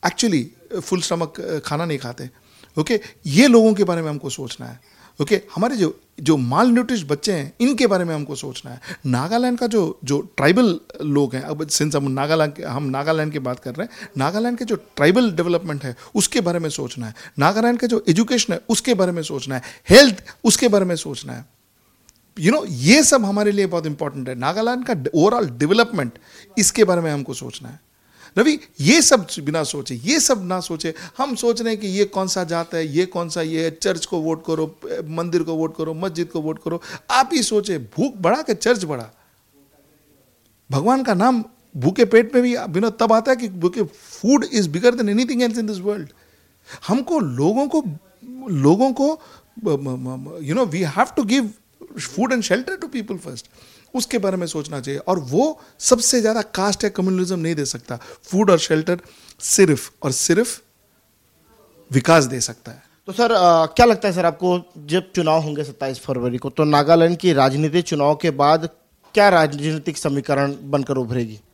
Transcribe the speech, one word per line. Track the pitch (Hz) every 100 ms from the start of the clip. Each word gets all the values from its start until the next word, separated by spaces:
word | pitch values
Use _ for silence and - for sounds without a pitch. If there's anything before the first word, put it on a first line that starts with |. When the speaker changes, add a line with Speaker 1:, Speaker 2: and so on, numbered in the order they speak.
| 175
Speaker 1:
actually | - 233 160 - _ - 196
फुल | - 185
स्टमक, | - 170 160 -
अ, | - 160
खाना | - 147 170
नहीं | 143
खाते। | 127 123 127 _ _ _ - -
ओके, | 156 220 - - 160
ये | 143 277
लोगों | 233 220
के | 202
बारे | 185 170
में | 160
हमको | 147 139
सोचना | - 127 - 123
है। | 123 _ _ - _
ओके, | 147 202 - -
हमारे | 226 247
जो, | 165 - _ -
जो | 143 151
malnourished | 120 147 247 233 240 240 143
बच्चे | 151 -
हैं, | 180 139 -
इनके | 240 254 240
बारे | 190
में | 175 156
हमको | 143 139
सोचना | 143 127 131
है। | 123 - - 135
नागालैंड | 123 156 226 247 240
का | 240
जो, | 220 160 -
जो | 127 139 - -
tribal | 143 190 240 165 _ -
लोग | 147 143 139 131
हैं, |
अब | 143 151 156
since | - 151 147
हम | 139
नागालैंड, | 131 143 160 151 143 -
हम | 127
नागालैंड | 143 135 147 160 151
की | 147
बात | 127 123
कर | 135 123
रहे | 226
हैं, | - - 139
नागालैंड | 139 196 233 240
के | 226
जो | 214
ट्राइबल | - - 147 196 240
development | 165 175 175 175 143
है, | 131 120 - 220
उसके | - 254
बारे | 175 175
में | 160
सोचना | 143 131 - 113
है। | - - -
नागालैंड | 143 202 233 240
का | 240
जो | 220 -
education | 165 226 247 -
है, | 170 _
उसके | 220 -
बारे | 208 185
में | 175
सोचना | 156 143 123 131
है। | - - -
Health, | 202 285 190 - -
उसके | 226 - 247
बारे | 202 180
में | 170
सोचना | 156 131 139
है। | 123 - _ _ _ _ _ _ _ _ -
You | 160
know, | 294 208
ये | 131 139 277
सब | 285 269 202
हमारे | 202 208
लिए | 202 190
बहुत | 170 156
important | 147 147 139 131
है। | 127
नागालैंड | 135 185 226 247 254
का |
overall | 202 131 165 185 240 190
development, | 120 147 208 233 185 123 - _ - - -
इसके | 196 -
बारे | 202 175
में | 165
हमको | 147 139
सोचना | 139 123 - 123
है। | 147 _ _ _ _ - -
रवि, | 262 302 - -
ये | 147 311
सब | - 262 170 -
बिना | 143 160
सोचे, | 151 143 - 120
ये | 147 302
सब | - 240 180
ना | 185
सोचे, | 175 165 165 160 - -
हम | 285 247
सोच | 233 233
रहे | 226
हैं | 220
कि | 208
ये | 190 202
कौन | 190 190
सा | 196
जात | 175 165 165
है, | 170 160
ये | 147 185
कौन | 185 170
सा | 165
ये | 160 160
है, | 165
चर्च | 160 196 170 -
को | 175
वोट | 160 160 165
करो, | 160 156 156 151 165 156
मंदिर | 160 170 175
को | 160
वोट | 160 160 160
करो, | 160
मस्जिद | 160 190 160 175
को | 170
वोट | 156 156 -
करो। | 170 - - _
आप | 247 269
ही | 320
सोचे, | 220 214 208 165
भूख | 113 - 262 214
बढ़ा | 175 262
के | 311
चर्च | 208 - 240
बढ़ा। | 175 135 113 _ _ _ _ 143 139 _ _ _ _ _ _ _ _ _ _
भगवान | 135 185 262
का | 247
नाम | 185 233 247 220 _ _ 147
भूखे | 127 190 226
पेट | 220 226 247
में |
भी, | 247 240
you | - 160 226
know, | 220
तब | 226
आता | 226 233
है | 262
कि, | 233
because | 185 175 180 180 - - - 208
food | 285 - 240
is | 175
bigger | 160 240
than | 240 214
anything | 208 247 240 247
else | 226
in | 214
this | 202
world। | 190 208 147 _ _ _ _ _ _ - -
हमको | 233 254 330
लोगों | 165 123 151 220 277
को, | 320 220 151 _ _ 254 254 262
लोगों | 156 139 185 269
को, | 247 277 311 - - _ - 214 143 139 127 127 131 135 165 143
you | 190
know, | 240
we | 156 175 156
have | 254 -
to | 214
give | 262 220 - _ _ - - -
food | - 247
and | 254 202
shelter | 202 254 381 320
to | 262
people | 214 185 156
first। | 127 - _ - _ _ 262
उसके | - 247
बारे | - 185
में | 170
सोचना | 160 147 147
चाहिए। | 123 139
और | - 185
वो | 131 151 294 311 - _
सबसे | - 247 - 247
ज़्यादा | 220 220
caste | 208 - 196 196
या | 208
communalism | 202 185 185 180 185
नहीं | 160 160
दे | 139
सकता। | 123 - 120 - -
Food | - 185 208
और | 170
shelter | - 156 160 175 - - - -
सिर्फ | - - 185 139 - _
और | 143
सिर्फ | 127 - 175 247 - _ _ _ _ _ _ _ _ _ _ _ _ _
विकास | 131 127 165
दे | 131 127
सकता | 113 113 -
है। | 131 _ _ -
Speaker 2:
तो |
सर, | 190 233
अ, | 220 175 165 156
क्या | - 240
लगता | 208 208
है |
सर | 180 170
आपको, | - 180 180 170 160
जब | 147 175 185 -
चुनाव | 160 160
होंगे | 151 147
सत्ताईस | 147 131 135 127
फरवरी | - 127 123 123
को, | 135
तो | -
नागालैंड | 151 147 147 165 165 175
की | 185
राजनीति | 139 135 139 156 165
चुनाव | 165 151 143 151
के | 170
बाद | 139 143 160 160 _ _ _ _
क्या | - 202
राजनीतिक | 175 156 143 151 156 160 147
समीकरण | 151 139 135 139 139 139
बनकर | 139 143 131 131
उभरेगी? | 120 123 113 107 _